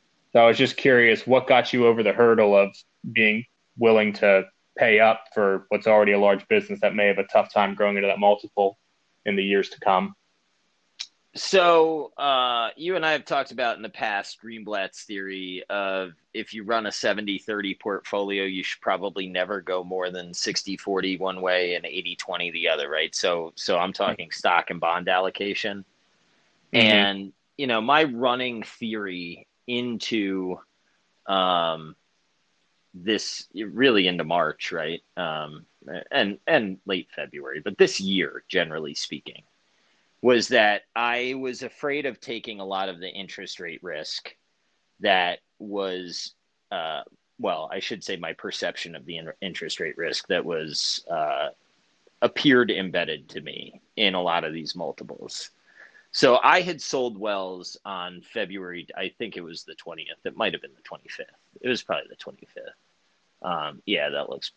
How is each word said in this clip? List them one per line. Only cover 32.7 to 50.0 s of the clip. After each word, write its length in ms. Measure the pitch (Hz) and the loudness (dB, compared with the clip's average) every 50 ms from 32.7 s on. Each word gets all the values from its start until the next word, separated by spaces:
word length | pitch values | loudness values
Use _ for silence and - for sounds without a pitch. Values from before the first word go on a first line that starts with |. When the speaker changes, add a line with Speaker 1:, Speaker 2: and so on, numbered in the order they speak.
| _ _ _ _ - | _ _ _ _ -20
Speaker 2:
this, 540 | 90 87 107 107 95 - - - - - - - | -8 -4 -2 -2 -2 -2 -6 -10 -12 -14 -14 -12
really 520 | 95 107 98 - 113 135 135 113 101 92 | -10 -10 -8 -2 2 4 4 6 4 4
into 160 | 92 87 82 80 | 2 0 -2 -2
March, 480 | 78 85 87 80 76 - - - - | 0 0 0 0 0 -2 -6 -8 -8
right? 300 | 87 82 78 78 85 - - _ _ | -6 -6 -6 -6 -6 -8 -12 _ _
Um, 480 | 90 90 80 78 78 76 76 76 76 - _ _ _ _ 69 85 - - - | -8 -6 -6 -6 -6 -8 -10 -12 -18 -20 _ _ _ _ -14 -14 -14 -12 -4
and, 260 | - 139 107 98 101 - _ | -2 -2 -2 -2 -4 -6 _
and 320 | - 165 135 110 95 95 - _ | 0 0 2 0 -2 -6 -10 _
late 240 | 98 95 90 - - - | -6 -6 -6 -6 -10 -10
February, 460 | 76 71 67 - 73 69 67 71 78 76 | -12 -12 -10 -12 -14 -12 -12 -12 -8 -8
but 140 | 101 95 | -8 2
this 220 | - - 95 - - | 2 2 2 2 -2
year, 440 | 95 95 98 92 78 67 65 - - | -4 -2 0 0 -2 -2 -6 -12 -12
generally 460 | - 95 90 85 80 78 78 78 73 73 | -4 -2 -2 -2 -2 -4 -8 -8 -8 -8
speaking, 500 | - - - 78 71 - - - - _ _ _ _ _ _ _ _ _ _ _ _ _ _ _ _ - | -10 -10 -10 -10 -12 -12 -16 -20 -20 _ _ _ _ _ _ _ _ _ _ _ _ _ _ _ _ 4
was 240 | 123 123 117 104 | 4 4 4 4
that 360 | - 127 117 107 104 104 98 - _ _ | 4 4 4 4 4 2 0 -4 _ _
I 400 | 117 120 120 120 123 123 127 135 | -4 -2 -2 -2 -2 -4 -4 -6
was 260 | 131 131 127 123 110 131 | -6 -8 -8 -8 -10 -12
afraid 420 | 113 - - 147 143 139 143 135 | -14 -10 -8 -6 -4 -4 -4 -4
of 140 | 139 107 - | -6 -8 -8
taking 400 | - 131 117 107 - 117 107 98 | -10 -10 -10 -10 -10 -12 -12 -12
a 60 | 98 | -8
lot 240 | 95 98 95 98 98 | -6 -4 -4 -4 -4
of 100 | 90 82 | -6 -10
the 100 | 92 92 | -12 -12
interest 500 | - 98 95 85 - - 95 - - - | -12 -12 -14 -14 -14 -14 -14 -14 -12 -12
rate 240 | 90 85 78 - 90 | -12 -12 -12 -12 -12
risk 500 | 87 78 80 80 - - - - - - _ _ _ _ _ _ _ _ _ _ _ _ _ | -10 -10 -10 -8 -10 -10 -12 -12 -14 -20 _ _ _ _ _ _ _ _ _ _ _ _ _
that 380 | 104 104 95 90 87 87 87 - _ _ _ _ | 2 2 4 4 2 0 -2 -6 _ _ _ _
was, 760 | 107 101 101 101 98 95 90 92 90 87 85 - - - - _ _ _ _ _ _ _ | -14 -8 -6 -6 -4 -4 -6 -8 -8 -10 -12 -12 -14 -14 -16 _ _ _ _ _ _ _
uh, 300 | 101 87 82 80 85 69 - - _ _ _ _ _ | -8 -8 -6 -6 -8 -8 -10 -14 _ _ _ _ _
well, 320 | - 117 98 85 80 80 - | -6 -4 -4 -4 -4 -6 -8
I 80 | 90 98 | -8 -10
should 240 | - - 117 92 - | -8 -8 -10 -10 -8
say 120 | - 98 | -10 -8
my 180 | 85 87 82 82 | -8 -8 -10 -10
perception 640 | - - 98 - - 92 87 - - - 85 82 | -10 -10 -10 -8 -6 -6 -6 -6 -8 -12 -12 -14
of 100 | 71 65 | -16 -14
the 120 | 85 85 | -14 -14
in-, 160 | 82 82 78 - - | -12 -12 -14 -14 -12
interest 380 | 98 92 80 - 82 80 - - | -12 -10 -10 -10 -10 -10 -8 -8
rate 180 | 85 78 - | -8 -8 -6
risk 300 | - | -6